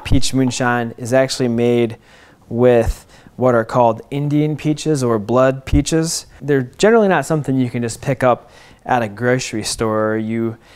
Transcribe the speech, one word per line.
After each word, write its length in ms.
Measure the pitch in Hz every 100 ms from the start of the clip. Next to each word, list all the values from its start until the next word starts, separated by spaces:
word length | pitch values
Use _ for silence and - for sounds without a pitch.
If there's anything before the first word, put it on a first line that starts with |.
| -
peach 280 | 135 -
moonshine 600 | 131 127 - 123 120 117 -
is 140 | 120
actually 380 | 131 131 - 123
made 480 | 113 120 120 117 113 _ - - _ _
with 580 | 120 123 120 117 - - - - -
what 200 | 127 117
are 100 | 113
called 360 | 131 117 110 -
Indian 460 | 143 143 147 151 147
peaches 480 | 151 151 156 147
or 160 | 123 113
blood 460 | 104 123 131 135 -
peaches. 640 | 143 143 160 165 - - -
They're 200 | 139 139
generally 480 | 127 - 208 233 196
not 160 | 165 143
something 320 | 156 135 131
you 120 | 123
can 120 | 123
just 200 | 117 -
pick 220 | - 127
up 260 | 127 117 - - - - -
at 160 | 127
a 80 | 110
grocery 540 | 101 123 127 - 113
store. 520 | 98 - 113 110 110 110
You 420 | 110 113 113 117 -